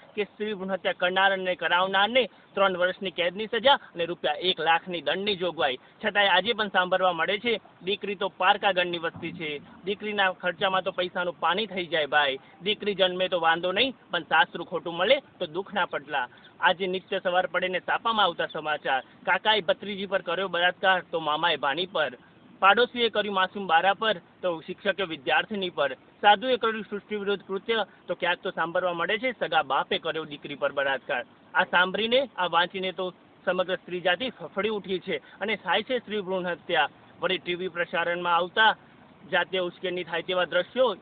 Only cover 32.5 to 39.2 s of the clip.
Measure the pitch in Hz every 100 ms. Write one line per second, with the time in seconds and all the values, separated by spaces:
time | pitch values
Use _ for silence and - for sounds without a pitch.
32.5 | 165 175 196 185 180 185 175 - _ -
33.5 | 185 180 180 - 180 175 - 254 - 160
34.5 | - 202 214 185 185 175 156 - - 202
35.5 | 208 180 185 220 254 - 208 180 190 180
36.5 | 165 - 165 139 - - - 170 185 175
37.5 | 175 185 170 170 175 170 175 175 170 180
38.5 | 196 220 - - - - -